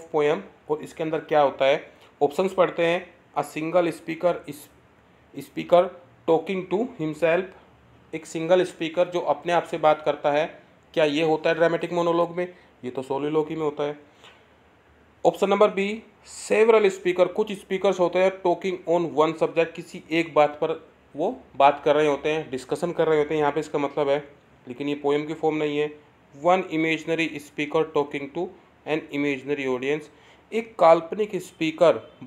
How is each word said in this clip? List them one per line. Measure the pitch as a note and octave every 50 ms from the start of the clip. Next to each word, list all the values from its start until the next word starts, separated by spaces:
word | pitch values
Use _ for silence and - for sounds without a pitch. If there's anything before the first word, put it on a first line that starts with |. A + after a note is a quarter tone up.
| E3 - -
poem | D#3 D3 D3 D#3 F#3+ G3 - - _ _ -
और | D3+ D3+ D3+
इसके | D3 - - E3
अंदर | D#3+ D#3 D#3
क्या | D3+ - D#3 D3+
होता | D3 C3+ C3+ - C3+
है। | C3+ C#3+ E3 - - - - - - _ - C#3+
Options | C#3 - - F#3 F#3+ F#3+
पढ़ते | F#3+ F3+ D#3 D3+ - E3+
हैं, | E3 E3+ F3+ F#3 - - _ _ _ - D3
a | C#3+ - -
single | D3+ D#3 D#3+ E3 F3+ F3 E3+ D#3+
speaker | - - - D#3+ D#3+ E3 F3 E3+
is, | D3+ - - C#3+ - - - _ _ _ _ _ _ _ _ _ _ _ _ - C#3 C#3
speaker | - - E3 D#3+ D#3+ F3 F3 F3+ F#3+ - - - - _ _ _ -
talking | E3 D#3 D#3+ - G3 F#3 F3 - F3
to | G3 A#3+ B3 - - D#3
himself, | D#3 D3+ D3+ E3+ E3 E3 F3+ F#3+ F#3 - - - - - _ _ _ - - _ _ -
एक | D#3+ -
single | - - E3+ D#3+ E3 F#3 F#3 F3
speaker | F3 - - E3+ D#3+ D#3+ F3 F3+ F3
जो | E3+ F3
अपने | E3 - D3 D3 - E3+ F3
आप | E3 E3
से | - - E3
बात | D#3 D#3 D3+ D3+ -
करता | D3+ C#3+ D3 - D3+
है, | C#3+ D3 D#3+ E3+ - - - - _ _ _ _ -
क्या | E3 D#3+
ये | D3+ C#3+ D3+ E3
होता | D#3 D#3 D#3 D#3 E3
है | E3
dramatic | D#3+ E3 E3 E3 E3 E3+ E3 F3
monologue | F3 E3+ F3 E3+ E3+ E3+ E3 E3
में? | F3 F3+ F3 F3 - - _ _ _ -
ये | B2
तो | B2 - B2+
सोलिलोकी | - C3+ C3+ C#3+ D3 D#3 D#3 D#3 D3+ D#3+
में | D#3+ D#3
होता | D3 D3 D3+ D3
है। | D3 D3 D3 - - _ _ - - - - _ _ _ _ _ _ _ _ _ _ _ _ _ _ _ _ -
Option | F3 E3+ - - G3
number | G3+ G3+ G#3 G#3
बी, | F#3+ F#3 G3 G3+ G#3+ A3+ - - - _ - - - - - - G3+
several | G#3 A3 A3+ A3+ A3 G#3+ G3
speaker, | F#3+ - - F#3 F3 F3+ F3+ F3 -
कुछ | - G#3+ G#3+ G3+
speakers | F#3 - - F#3+ F#3 F#3 G3+ F#3+ F#3
होते | F3+ E3+ F3 F3+
हैं | F#3 F#3+ F#3+ F#3+ -
talking | F3+ E3+ E3 - F#3+ F3+ F3+ - -
on | E3 F3 F3 D#3 B2+
one | C#3 D#3 D#3+ D#3+ D#3+ F3
subject, | D#3 C#3+ D#3+ E3 E3 -
किसी | - E3 - - F3+ - -
एक | D#3 E3 E3 D3+ C#3+
बात | D3+ D3 D3
पर | D3 - - D#3 D#3+ D#3+ - - _ _ _ _ -
वो | C#3 D3+ G3+ B3+ - - - -
बात | B2+ C3+ C#3 C#3+ C#3+ -
कर | D#3 D3
रहे | D3+ D#3
होते | D3+ C#3+ C#3 - D3+
हैं, | D#3 D#3+ D3+ C3
discussion | C3 B2+ - - D3 C#3+ - F3 E3+
कर | - E3 D#3+
रहे | D#3+ D3+
होते | D3 D3 D#3+
हैं, | D#3
यहाँ | D3 C#3+ C#3+
पे | D#3+
इसका | D3+ - - D3+
मतलब | C#3+ C#3 - - D3+ C#3
है, | C#3 D3 D3 - - - _ _ _ _ - -
लेकिन | B2 B2+ C#3+ C#3+
ये | C#3+
poem | C#3+ - C#3 C#3+ D3 D3+
की | D3+ -
form | - - D#3 D3+
नहीं | D#3 D3+ D3+ D3 D3
है। | D3+ D3+ D3 - - _ _ _ _ _ - C#3 C#3+
One | F3 F3+ F#3+ F3+
imaginary | - D#3+ D#3+ D#3+ D#3+ D#3+ D#3 D#3 D#3+ E3 D#3+ E3 D3+
speaker | D#3 D3 - - - - D3 D3 D3+ D#3+ D#3 D#3 -
talking | D3+ C#3+ C#3+ - C#3+ C#3
to | C3+ - F3 F3+ G#3 - - - _ _ _ - C3+
an | D3+ - - - -
imaginary | C#3+ C#3+ C#3+ C#3+ C3 B2 C3+ D3 C#3 C3+
audience, | C3 B2+ B2 B2 C3+ D3 D#3 D3+ - - _ - - - - _ - -
एक | A3 A3+ A3+ - -
काल्पनिक | F3+ E3 E3 E3+ E3 - - G3 G#3+ G3+ -
speaker | F3+ - - - - E3 D#3+ D#3 - F3 D#3+ C3+ A2 - - - - B2+